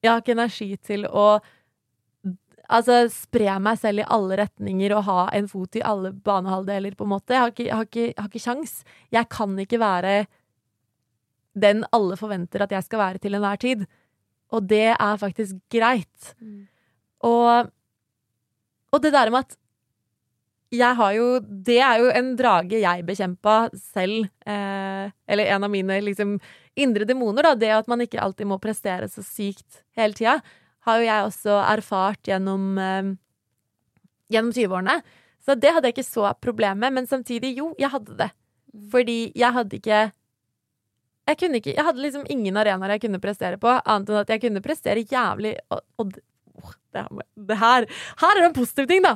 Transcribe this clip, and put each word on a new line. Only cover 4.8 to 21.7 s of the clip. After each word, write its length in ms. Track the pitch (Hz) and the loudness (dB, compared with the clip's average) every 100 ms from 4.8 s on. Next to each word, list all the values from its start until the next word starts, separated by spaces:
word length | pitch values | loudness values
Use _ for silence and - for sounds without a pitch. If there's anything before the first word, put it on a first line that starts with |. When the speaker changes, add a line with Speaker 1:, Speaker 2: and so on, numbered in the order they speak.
| 196 208 | 0 0
Speaker 1:
og 80 | 202 | 2
ha 140 | 180 185 - | 0 0 -2
en 100 | 202 | -4
fot 240 | 196 185 220 | -6 -6 -6
i 80 | - | -4
alle 240 | 202 185 196 202 | -4 -4 -6 -2
banehalvdeler, 720 | 196 185 190 190 202 196 196 | 0 0 -4 -4 -6 -6 -8
på 80 | 208 | -6
en 80 | |
måte. 220 | 202 _ 254 | -6 _ 2
Jeg 60 | 240 | 2
har 80 | |
ikke, 140 | 240 240 | -2 -4
jeg 80 | 220 | -4
har 100 | 220 | -4
ikke, 160 | 233 233 | -4 -4
jeg 80 | - | -4
har 140 | 208 | -10
ikke 120 | 226 226 | -8 -6
sjans. 280 | 254 240 - _ _ _ | -6 -8 -14 _ _ _
Jeg 160 | 226 233 | -2 -2
kan 240 | - 208 190 | -4 -4 -4
ikke 200 | 196 233 220 | -2 0 2
være 380 | 185 185 202 208 _ _ _ _ _ _ _ _ _ _ _ _ - | 0 0 0 -2 _ _ _ _ _ _ _ _ _ _ _ _ 2
den 280 | 202 208 - | 4 4 0
alle 240 | 233 190 185 | 0 0 -4
forventer 460 | 220 196 175 196 | -6 -6 -6 -4
at 80 | 202 | -4
jeg 140 | 196 185 | -4 -4
skal 140 | 220 | -2
være 200 | 190 190 | -2 -4
til 140 | 202 202 | -6 -4
enhver 220 | 202 202 | -4 -2
tid. 240 | 247 247 196 _ _ _ _ _ _ | -2 -2 -6 _ _ _ _ _ _
Og 140 | 226 190 | -4 2
det 220 | 214 220 | 2 4
er 260 | 226 208 208 | 2 0 -2
faktisk 380 | 202 - 208 190 _ | -4 -6 -8 -8 _
greit. 640 | 233 226 247 165 _ - _ | 0 2 0 -4 _ -20 _
Speaker 2:
Mm. 240 | 220 208 202 _ _ _ _ _ | -20 -20 -20 _ _ _ _ _
Speaker 1:
Og, 460 | 233 233 233 240 240 _ _ _ _ _ _ _ _ _ _ _ _ | 2 4 6 6 2 _ _ _ _ _ _ _ _ _ _ _ _
og 100 | 285 | 2
det 80 | 302 | 4
der 180 | 285 220 | 4 4
med 140 | 247 262 | 2 -2
at 120 | - _ _ _ _ _ _ _ _ _ _ _ | -14 _ _ _ _ _ _ _ _ _ _ _
jeg 240 | 240 247 247 | 2 2 4
har 160 | 208 | 2
jo, 140 | 208 240 247 | 4 2 0
det 380 | 208 196 190 | -2 -8 2